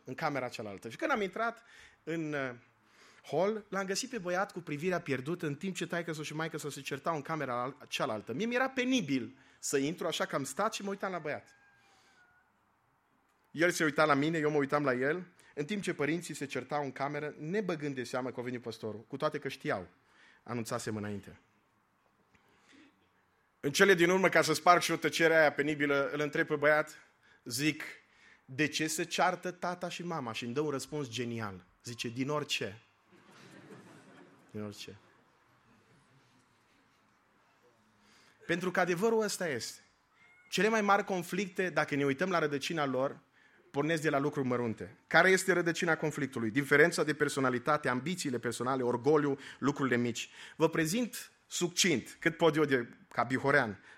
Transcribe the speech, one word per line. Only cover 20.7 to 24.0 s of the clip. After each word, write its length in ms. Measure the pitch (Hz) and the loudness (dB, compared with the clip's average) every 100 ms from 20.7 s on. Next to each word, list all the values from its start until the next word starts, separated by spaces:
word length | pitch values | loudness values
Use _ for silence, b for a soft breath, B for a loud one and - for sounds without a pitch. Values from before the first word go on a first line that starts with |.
| 120 - 107 | -6 -4 -6
înainte. 440 | 104 101 - - _ _ _ _ _ _ _ _ _ _ _ b b 277 b _ _ _ _ _ _ _ | -6 -8 -12 -20 _ _ _ _ _ _ _ _ _ _ _ b b -20 b _ _ _ _ _ _ _
În 120 | 143 | -2
cele 220 | 143 196 | 4 6
din 160 | 180 | 8